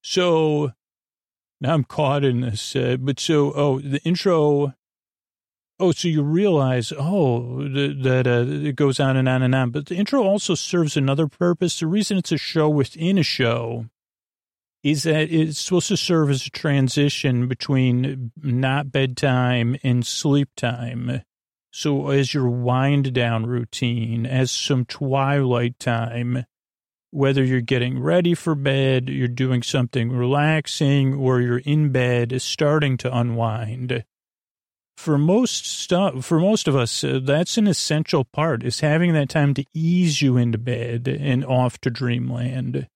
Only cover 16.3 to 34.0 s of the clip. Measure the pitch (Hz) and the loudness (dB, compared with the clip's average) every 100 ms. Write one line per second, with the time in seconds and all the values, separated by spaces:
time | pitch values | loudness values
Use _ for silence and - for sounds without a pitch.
16.3 | 135 143 - 160 139 131 - 143 - 143 | 0 -4 -6 0 2 2 2 0 0 -2
17.3 | 123 123 127 - 139 127 123 131 135 120 | 0 -2 -4 -2 2 2 2 -2 -4 -10
18.3 | - 147 123 131 139 143 143 135 127 143 | -8 -4 0 0 0 -2 -2 -2 0 0
19.3 | 127 123 123 117 135 135 123 120 - 151 | 2 2 0 0 -2 0 0 -2 -4 0
20.3 | 143 139 - 120 120 120 120 123 131 - | 2 0 -4 -6 -4 -8 -8 -6 -6 -8
21.3 | _ _ _ _ - 156 139 143 139 135 | _ _ _ _ -8 -2 -2 0 0 0
22.3 | 147 127 123 120 127 135 143 135 123 117 | 0 0 0 0 0 2 2 0 0 0
23.3 | 113 113 123 117 - 123 120 113 117 120 | 0 -2 -4 -6 -4 -4 -2 -4 -4 -2
24.3 | 131 131 - - 135 120 - 139 135 135 | 0 0 -2 -2 0 -2 -4 -2 0 2
25.3 | 143 131 120 123 127 - 117 113 120 120 | 2 2 0 0 -4 -4 -2 -4 -6 -4
26.3 | 123 120 _ _ _ _ _ _ 147 139 | -4 -6 _ _ _ _ _ _ -2 2
27.3 | 139 127 127 117 131 123 131 139 175 175 | 2 2 0 0 0 0 -2 0 2 2
28.3 | 170 - 151 139 135 135 131 127 135 123 | 0 0 -2 0 2 2 0 -2 -2 -4
29.3 | 120 131 127 120 139 123 135 117 127 123 | -2 0 0 0 -2 -2 -2 -2 0 0
30.3 | 143 151 156 - - 143 139 135 139 131 | 2 2 0 -2 0 2 4 2 0 2
31.3 | 127 123 123 139 151 151 127 123 123 120 | 2 2 0 0 2 2 2 2 2 0
32.3 | 127 - - 147 156 143 127 127 123 120 | -4 -6 0 2 2 2 -2 -2 -2 -2
33.3 | 117 113 110 110 123 127 127 | 0 -2 -2 -6 -8 -6 -6